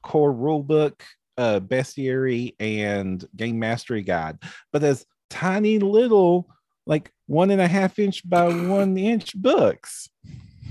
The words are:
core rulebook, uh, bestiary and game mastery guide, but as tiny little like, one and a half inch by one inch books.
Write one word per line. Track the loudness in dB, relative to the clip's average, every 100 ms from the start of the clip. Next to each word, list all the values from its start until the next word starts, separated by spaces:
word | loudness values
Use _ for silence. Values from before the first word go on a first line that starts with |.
core | -2 2 2
rulebook, | 0 -2 -2 0 0 0 -4 -20 _ _ -4
uh, | 0 0
bestiary | -2 -4 -4 -6 -4 -2 -2 -2 -6 -6
and | -6 -4 -2 -4 -4 -8 -10 -10
game | -6 -4
mastery | -4 -4 -4 -6
guide, | -2 -4 -4 -10 -18 -20 -6
but | -2
as | 0 0 -6 _ -18
tiny | -6 -2 0 2 2
little | 4 4 4 6 6 4 0 _ _ _ -2
like, | -2 -4 _ -2
one | 2 4
and | 4
a | 2
half | 2 0 0
inch | -2 -4 0
by | 2 2
one | 0 0 0 0 0
inch | 0 -2 -4 -2
books. | 0 2 2 0 -10 -18 -18 _ -20 -20 -20 -20 -8